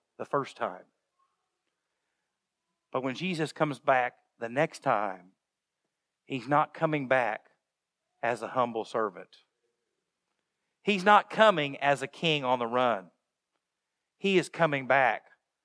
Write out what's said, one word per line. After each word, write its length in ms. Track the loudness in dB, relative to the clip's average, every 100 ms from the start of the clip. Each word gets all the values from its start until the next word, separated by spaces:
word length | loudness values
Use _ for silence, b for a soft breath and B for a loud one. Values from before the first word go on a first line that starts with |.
| _ -16
the 80 | -6
first 300 | -4 -6 -6
time." 280 | -8 -8 -18 _ _ _ _ _ _ _ _ _ _ _ _ _ _ _ _ _ _ _ _
But 100 | -6
when 120 | -6
Jesus 380 | -6 -6 -4 -6
comes 280 | -2 -4 -2
back 340 | 0 0 0 -6 _ -12
the 100 | -6
next 320 | -2 -2 -2
time, 520 | -2 0 0 -4 -12 _ _ _ _ _ _ _ _ _ -10
he's 200 | -8 0
not 280 | 0 0
coming 340 | -2 -2 -2 0
back 380 | 0 0 -4 _ _ _ _ _ _ _ _
as 200 | -4 -4
a 60 | -4
humble 360 | -2 -2 -2
servant. 440 | -6 -4 -4 -6 -20 _ _ _ _ _ _ _ _ _ _ _ _ _ _ _
He's 220 | -2 2
not 260 | 6 6 4
coming 480 | 4 4 4 0 -2
as 240 | 0 0
a 40 | -2
king 380 | -4 -2 0
on 140 | 0 -2
the 80 | 0
run. 440 | 0 0 0 -6 _ _ _ _ _ _ _ _ _ _ _
He 180 | 0 2
is 140 | 0
coming 360 | 0 0 0 2
back 380 | 4 4 0 -8 _ _ _